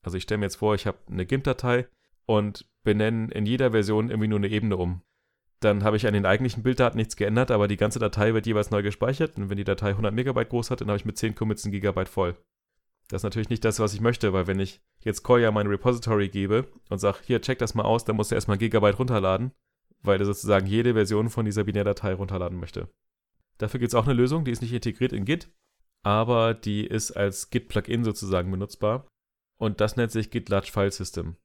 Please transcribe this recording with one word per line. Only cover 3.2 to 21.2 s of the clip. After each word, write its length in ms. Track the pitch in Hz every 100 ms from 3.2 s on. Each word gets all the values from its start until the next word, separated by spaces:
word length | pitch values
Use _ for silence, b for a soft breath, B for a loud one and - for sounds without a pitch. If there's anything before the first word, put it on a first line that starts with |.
| 110
in 140 | - 104
jeder 240 | 123 131
Version 400 | 113 101 107 117
irgendwie 180 | 110 107
nur 100 | 107
eine 100 | 98
Ebene 280 | 107 107 98
um. 260 | 90 90 _ _ _ _ _ _
Dann 240 | 107 101
habe 120 | 107 107
ich 120 | 113
an 60 |
den 120 | 104 95
eigentlichen 380 | 104 123 117
Bilddaten 340 | 117 127 123 117
nichts 160 | 110
geändert, 380 | - 104 110 127
aber 160 | 113 101
die 80 | 101
ganze 240 | 104 113
Datei 340 | 110 104 104
wird 120 | 113 107
jeweils 260 | 107 104
neu 100 | 107
gespeichert. 540 | 101 - 113 135 160 -
Und 120 | 101
wenn 80 | 101
die 80 |
Datei 300 | 101 98 104
hundert 180 | 98 107
Megabyte 360 | 107 127 120 117
groß 240 | 120 117
hat, 80 | 127
dann 80 | 107
habe 80 | 101
ich 80 |
mit 120 | - -
zehn 200 | 113 87
Commits 280 | 110 104
ein 60 | 104
Gigabyte 380 | 101 101 95 95
voll. 280 | - 90 85 _ _ _ _ _ _ _
Das 120 | 95
ist 40 |
natürlich 260 | 104 110 107
nicht 140 | 113
das, 140 | 113 107
was 160 | 110
ich 60 | 101
möchte, 320 | 113 120 107
weil 160 | 95 90
wenn 100 | 95
ich 220 | 95 - _ _
jetzt 220 | - 101
Koya 300 | - 123 113
mein 140 | 107 104
Repository 600 | 101 123 120 117 107 98
gebe 380 | 98 98 110 135 - _
und 100 | 95
sag, 220 | 98 95
"Hier, 200 | - 120
check 180 | - 131
das 160 | 113
mal 100 | -
aus", 200 | 107 113
dann 120 | - 107
muss 160 | 107
er 40 | 113
erstmal 200 | - 101
ein 40 |
Gigabyte 380 | 113 110 104 101
runterladen, 540 | 127 113 95 95 127 - _ _ _ _
weil 160 | - 98
er 60 |
sozusagen 420 | 101 101 - 98 95
jede 280 | 107 120
Version 340 | 113 101 107